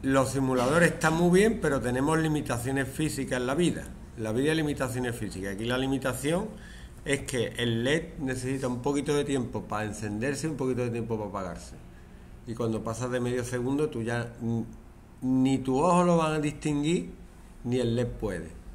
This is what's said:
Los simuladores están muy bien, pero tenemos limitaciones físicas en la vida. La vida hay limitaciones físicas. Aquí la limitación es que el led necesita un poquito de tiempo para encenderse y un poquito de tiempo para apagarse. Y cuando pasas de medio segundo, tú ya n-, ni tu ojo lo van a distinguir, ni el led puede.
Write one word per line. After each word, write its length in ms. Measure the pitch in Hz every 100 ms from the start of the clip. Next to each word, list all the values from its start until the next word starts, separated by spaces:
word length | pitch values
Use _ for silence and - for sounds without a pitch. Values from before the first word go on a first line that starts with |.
Los 260 | 135 135 123
simuladores 640 | 139 131 127 123 160 165
están 240 | - 160 160
muy 240 | 175 180
bien, 200 | 214 226
pero 200 | 156 135
tenemos 380 | 120 123 143 160
limitaciones 680 | 160 151 147 117 123 135 131
físicas 520 | - 156 - 131 127
en 80 | 123
la 80 | 147
vida. 300 | 170 - - - - -
La 140 | 110
vida 200 | 113 143
hay 60 | 160
limitaciones 580 | 151 127 131 123 123 117
físicas. 400 | 104 92 98 98
Aquí 100 | 113
la 120 | 127
limitación 720 | 135 135 135 120 143 175 220 - - - - -
es 180 | - 139
que 240 | - 127 107 -
el 260 | 120 113
led 340 | 123 160 170 -
necesita 480 | 131 127 127 135 131
un 140 | 120
poquito 320 | 135 143 143 147
de 100 | 135
tiempo 380 | 139 117 110
para 220 | 87 104 107
encenderse 600 | 98 107 104 131 139 160
y 40 |
un 60 | 135
poquito 260 | 131 123
de 80 | 120
tiempo 260 | 117 113 110
para 120 | 101
apagarse. 460 | 101 92 87 - - - - - - - - -
Y 60 |
cuando 300 | 113 113 110
pasas 280 | 110 110 123
de 80 | 123
medio 240 | 123 123
segundo, 460 | 120 123 123 139 151
tú 140 | 120
ya 280 | 113 120 117 -
n-, 240 | 113 117 113 - - - - -
ni 360 | 127 131 131 131
tu 220 | 131 131
ojo 240 | 175 175
lo 140 | 175 170
van 160 | 156
a 60 | 156
distinguir, 760 | 147 143 151 147 147 175 - - - - - -
ni 160 | 123 127
el 160 | 120 117
led 120 | 120
puede. 520 | - 107 87 80 - -